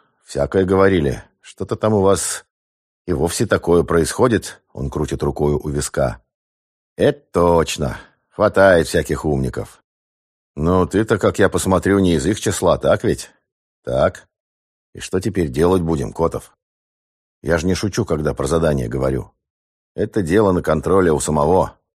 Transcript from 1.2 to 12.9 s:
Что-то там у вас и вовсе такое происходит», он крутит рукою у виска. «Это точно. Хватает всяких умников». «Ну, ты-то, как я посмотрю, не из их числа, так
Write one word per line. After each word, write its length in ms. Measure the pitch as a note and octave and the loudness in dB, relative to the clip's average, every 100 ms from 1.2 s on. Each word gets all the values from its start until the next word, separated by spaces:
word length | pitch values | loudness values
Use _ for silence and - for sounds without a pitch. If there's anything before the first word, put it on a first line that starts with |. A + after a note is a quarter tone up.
| - _ | -12 _
Что-то 340 | - - F#2+ A2+ | -18 -12 -8 -4
там 160 | G#2+ | 0
у 80 | G#2+ | 2
вас 460 | F#2+ F#2+ - - - _ _ _ _ _ | 2 2 -2 -10 -14 _ _ _ _ _
и 80 | - | -6
вовсе 320 | D#2 E2+ - | -2 -2 -2
такое 380 | A2+ G2 - E2+ | 0 0 2 2
происходит», 800 | D#2+ E2+ D#2 - B2 G2+ - - _ | 2 0 0 0 0 0 -4 -18 _
он 160 | - C2+ | -10 -8
крутит 340 | D2+ D2+ - | -6 -6 -4
рукою 380 | C#2+ - D2 D2 | -4 -2 -2 -2
у 60 | D2+ | -4
виска. 540 | C2+ - C#2+ C2 A1 _ _ _ _ _ _ _ - | -6 -6 -4 -4 -6 _ _ _ _ _ _ _ -2
«Это 240 | A#2 - _ | 0 0 _
точно. 640 | F2 F2 E2+ D2+ - C2+ - - _ _ | 0 4 4 0 -4 -6 -8 -16 _ _
Хватает 560 | - G2+ F#2+ G2 E2+ D#2 | 0 0 4 6 6 2
всяких 400 | E2+ D2+ D2 D#2 | -2 -2 -4 -2
умников». 560 | C#2 B1+ A1+ G#1 - _ _ _ _ _ _ _ | -2 -4 -6 -10 -16 _ _ _ _ _ _ _
«Ну, 320 | C#2+ D#2 F#2 F2 | -4 0 2 2
ты-то, 320 | F#2+ A2 G#2+ | 0 0 0
как 200 | G#2 - | 0 2
я 100 | F#2+ | 2
посмотрю, 500 | F2+ F#2+ F#2+ F#2+ G2 | 2 0 0 2 2
не 160 | F#2 | 2
из 120 | D#2+ D#2 | 2 0
их 120 | A2 | -2
числа, 400 | G#2+ - F2 C#2+ | -4 0 0 2
так 260 | C#2 | 2